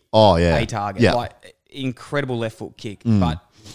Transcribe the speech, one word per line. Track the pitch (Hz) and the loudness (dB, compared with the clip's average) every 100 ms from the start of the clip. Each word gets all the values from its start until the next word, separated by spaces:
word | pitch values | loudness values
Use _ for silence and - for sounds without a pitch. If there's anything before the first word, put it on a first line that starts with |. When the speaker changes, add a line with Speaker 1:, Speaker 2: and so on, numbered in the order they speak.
| _ | _
Speaker 1:
Oh, | 110 107 85 | 4 6 6
yeah. | 87 78 | 2 0
Speaker 2:
a | - | -2
target. | 110 101 98 | -6 -8 0
Speaker 1:
Yeah. | 117 | 0
Speaker 2:
Like, | 120 - - - _ _ | 0 -6 -16 -20 _ _
incredible | 143 131 123 - 143 135 120 | -10 -8 -8 -8 -6 -4 -6
left | 113 - | -6 -8
foot | 98 - | -16 -14
kick, | 110 98 | -16 -8
Speaker 1:
Mm. | 117 107 | 0 2
Speaker 2:
but | 87 80 _ _ - | 2 -2 _ _ -20